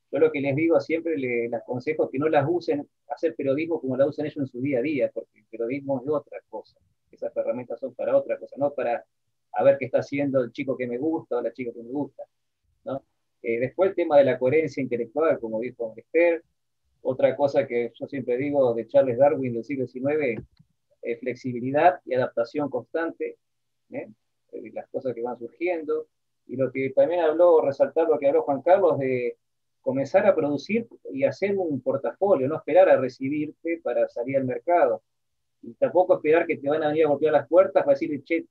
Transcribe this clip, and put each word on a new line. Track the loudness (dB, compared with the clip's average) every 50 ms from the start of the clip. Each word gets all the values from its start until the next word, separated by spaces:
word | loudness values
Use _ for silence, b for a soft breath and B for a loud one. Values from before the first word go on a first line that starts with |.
| _ _ 0
Yo | 2
lo | 2 2
que | 2 0
les | -2 -2 0
digo | 0 2 4 4 2
siempre, | 2 2 -2 -2 -2 -2 -4 -2
le-, | -2 -2 -2 -2 -2 -2
les | -4
aconsejo | -8 -6 -6 -8 -6 -4 -4 -2 -2 -2
es | -2
que | -2 -2
no | 0 2
las | 2 2 2 2
usen, | 0 -2 -2 -2 -4 -4 -4 -10 _ _ _ -12
hacer | -8 -4 -4 -4 -4
periodismo | -2 -2 -2 0 0 -2 -2 -4 -4
como | -4 -4 0 0
la | 0 0
usan | 0 -4 -6 -6
ellos | -6 -6
en | -8 -8
su | -6 -6
día | -4 -2 -2 0
a |
día, | -2 -2 -2 -2 -2 -2 -4
porque | -8 -12 -14 _ _
el | _ _
periodismo | -10 -8 -6 -6 -6 -6 -6 -6 -6 -4
es | -4 -4
otra | -4 -4 -4 _ -14 -18 -16 _
cosa. | -14 -16 -16 -16 _ _ _ _ _ _ _ _
Esas | -16 _ -10 -8 -6
herramientas | -4 -4 -4 -4 -6 -8 -10 -10 -10
son | -10 -12 -8
para | -6 -4 0 0
otra | 0 0 0 -4 -6
cosa, | -6 -12 -6 -4
no | -4 -4
para | -2 -2 -2 -2 -2 -4 -6 _ _ _ _ _ _ _ _ _ -4
a | 4 4
ver | 4 4 4
qué | 0
está | -2 -2 -2
haciendo | -2 -2 -4 -2 -2 0 0 0
el | 0 -2
chico | -4 -8 -6 -6 -4 -4
que | -4 -6
me | -4 -4
gusta | -2 -2 -2 -2 -4 -4 -4 -4
o |
la | -4 -4
chica | -6 -6 -8 -10 -10
que | -12
me | -14 -10
gusta, | -8 -8 -8 -8 -10 -16 -20 -20 _ _ _ _ _ _ _ _ _ _ _
¿no? | -10 -10 -10 -10 _ _ _ _ _ _ _
Eh, | -6 -4 -2 -2
después | -2 -4 0 0 0 0
el | 2
tema | 0 0 4 6 6
de | 6
la | 6 4 2
coherencia | 0 2 2 2 2 0 -4 -6
intelectual, | -4 -4 -4 -4 -4 -6 -2 0 0 0 0 0
como | -2 -6 -6 -6
dijo | -6 -8 -8 -8 -10 -10 -10 -14
Esther, | -18 _ 0 2 4 4 2 0 -4 _ _ _ _ _ _ _ _ _ _ _
otra | -6 -4 0 2 2 2 2
cosa | 2 0 2 2 0 0
que | 0 -2 -2 -4 -4 -6 _
yo | -12
siempre | -10 -8 -8 -4 -4 -2 -2
digo | -2 -2 2 2 2 2 2
de | 0 -4 2
Charles | 4 4 4 4 4 4
Darwin | 4 4 4 2 -2 -4 -4
del | -6 -6
siglo | -6 -6 -6 -6
diecinueve, | -6 -6 -6 -4 -2 -2 0 -2 -2 -4 -6 -8 -14 _ _ _ _ _ _ _ _ _ _
eh, | -10 -8 -8 -6
flexibilidad | -6 -8 -8 -8 -8 -8 -8 -6 -6 -2 0 4 4 4 4 2 -2
y | -4 -2
adaptación | -2 -2 -2 -2 -4 -4 -4 -4 -4 -6 -4
constante, | -4 -8 -8 -6 -6 -6 -4 -6 -6 -8 -10 -10 -10 -14 _ _ _ _ _ _ _ _ _ _
¿eh? | -12 -12 -12 -12 -16 _ _ _ _ _ _ _ -16
Eh, | -16 -16 -14
las | -14 -14 -14 -10
cosas | -10 -8 -6 -6 -6
que | -6 -8
van | -8 -8 -10
surgiendo, | -12 -16 -12 _ -6 -4 -4 -6 -4 -4 -4 -6 -6 -10 _ _ _ _ _ _ _
y | -12 -6
lo | -4 -4 -4
que | -2 -4 -6 -2
también | 2 2 2 2 2 0
habló, | 0 0 2 4 6 6 6 6
resaltar | 4 2 0 0 0 0 2 0 2 2
lo | 0 2
que | 2 2
habló | 2 2 0
Juan | 0 -2 -2
Carlos | 4 4 4 6 6 4 2 2
de | 0 -2 -2 -2 -2 -4 -6 -8 _ _ _ _ _ _ _ _
comenzar | _ -4 -2 -2 -4 2 2 4 4 6
a | 4
producir | 4 2 0 -2 -4 -4 -2 -2 -4 -4 -4 -12 -18 _ -12
y | -4 0 0
hacer | 0 0 0 -2 -2 0 0
un | -2 -2 -4 -2
portafolio, | -2 -2 -4 -2 -4 -6 -4 -2 2 2 4 2 2 0
no | -4 -4
esperar | -4 2 6 6 8 8
a | 6 4
recibirte | 4 -2 -4 -6 -6 -4 -4 -4 -4 -6 -8 _ _ -6 -6 -4 -4
para | -4 0 0 0 -2
salir | -2 -6 -6 -2 -2 -2
al | -2
mercado, | -2 -4 -4 -2 0 2 4 4 2 2 -2 -6 _ _ _ _ _ _ _ _ _ _ _
y | -20 -20 -4
tampoco | -2 -2 2 4 4 4 4 2
esperar | 2 4 4 4 4 4 0
que | -2
te | -4 -2 -2
van | -2 0 0
a | 0
venir | 2 2 2
a | 2
golpear | 2 2 2 2 2
las | 2 2
puertas | 4 4 4 4 6 2 0 2
para | 2 2
decirle, | 2 0 -4 -6 -8 -6
"Che, | _ -4 -4 -4 -8